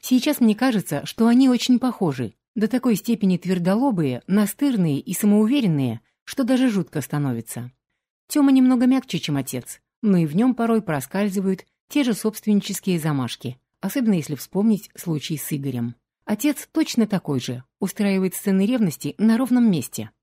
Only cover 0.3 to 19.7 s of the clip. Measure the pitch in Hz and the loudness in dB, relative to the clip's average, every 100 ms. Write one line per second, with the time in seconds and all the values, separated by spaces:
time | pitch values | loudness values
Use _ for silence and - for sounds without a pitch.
0.3 | 294 226 208 262 220 - 143 - - 226 | 2 2 2 0 0 -2 -6 -8 0 4
1.3 | 240 269 247 - 247 254 - 180 131 113 | 6 4 2 2 2 2 -2 -2 -2 -6
2.3 | _ _ - 214 254 254 196 - 233 196 | _ _ -4 -2 0 0 0 0 0 2
3.3 | 180 175 185 170 202 277 196 147 120 - | 0 0 -2 0 2 0 0 -2 -4 0
4.3 | 196 202 - 285 240 170 139 - 175 208 | 0 0 0 0 2 0 0 -4 -2 2
5.3 | 208 214 285 220 151 131 113 _ _ - | 4 4 2 2 2 0 -4 _ _ -14
6.3 | - 240 262 262 202 165 156 - 147 143 | -4 0 2 2 0 -2 -6 -4 -4 -2
7.3 | 117 113 - 123 _ _ _ _ _ _ | -4 -8 -12 -14 _ _ _ _ _ _
8.3 | 302 277 262 254 254 247 262 - 170 - | 2 4 6 4 4 4 2 0 -6 -4
9.3 | 143 135 127 117 - _ _ 220 185 165 | -4 -4 -8 -10 -18 _ _ 0 2 2
10.3 | 156 254 247 233 226 214 151 131 190 208 | 2 0 0 0 0 0 -4 -4 -4 -2
11.3 | 190 190 190 - _ _ 294 254 214 220 | -2 -2 -4 -8 _ _ 0 0 0 -4
12.3 | 214 - 202 - 196 - 175 156 143 120 | -4 0 0 0 -8 -2 -2 0 -2 -4
13.3 | - 131 127 _ _ 196 285 226 190 143 | -6 -10 -12 _ _ -6 -2 0 0 -2
14.3 | 147 - 180 214 208 - - - 156 - | -10 -6 -2 0 0 -2 -14 -6 -6 -4
15.3 | 151 - 147 139 123 117 120 _ _ - | -8 -6 -6 -4 -4 -6 -8 _ _ -6
16.3 | 208 302 285 - 311 311 - 220 190 - | -2 -2 -2 -6 -4 -2 0 0 0 -2
17.3 | 139 - 123 - _ 196 - 202 190 185 | -4 -4 -10 -12 _ -8 -2 0 0 0
18.3 | - - 190 196 254 202 143 143 - 214 | -2 0 2 2 2 0 -2 -8 0 2
19.3 | 226 262 247 233 | 2 2 2 4